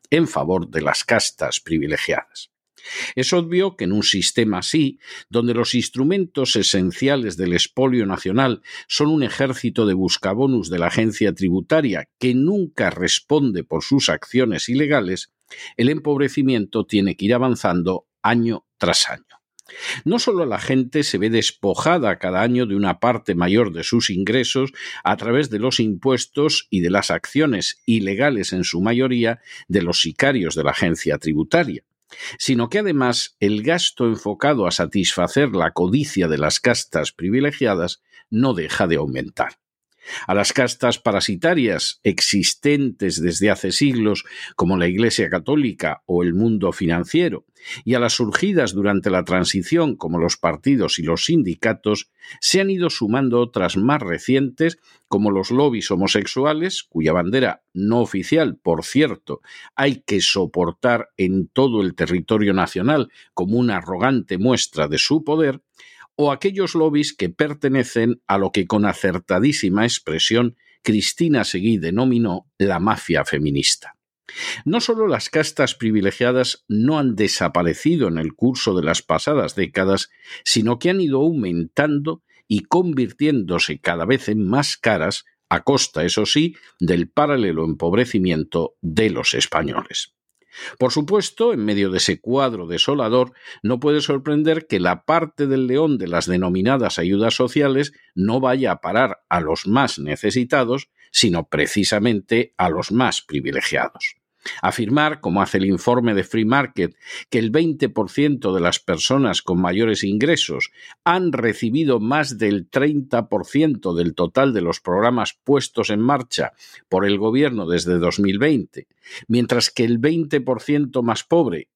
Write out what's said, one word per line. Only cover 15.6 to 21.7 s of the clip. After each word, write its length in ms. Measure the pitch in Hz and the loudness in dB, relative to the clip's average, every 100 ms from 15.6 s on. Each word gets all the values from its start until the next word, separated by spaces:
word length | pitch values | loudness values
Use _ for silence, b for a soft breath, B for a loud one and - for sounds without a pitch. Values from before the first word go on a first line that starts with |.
| B - | B 0
el 120 | 120 | 0
empobrecimiento 1000 | 156 147 139 139 147 135 120 101 113 101 | 0 -2 0 0 0 0 0 0 -4 0
tiene 300 | 104 98 - | 0 0 0
que 100 | 101 | 0
ir 80 | |
avanzando 720 | 120 131 117 98 90 87 92 - _ | 2 2 0 0 0 0 -4 -8 _
año 440 | 104 117 117 110 - _ | 0 2 0 -4 -10 _
tras 300 | 87 85 - | 0 0 -2
año. 160 | 67 _ - _ _ B B B B | -6 _ -20 _ _ B B B B
No 140 | 151 233 | -2 0
solo 260 | - 190 | 0 0
la 140 | 147 101 | 0 -4
gente 440 | - 131 123 156 | 0 0 0 -2
se 140 | 143 95 | 0 0
ve 140 | 107 | 2
despojada 880 | 113 - - 101 | 2 0 -2 -2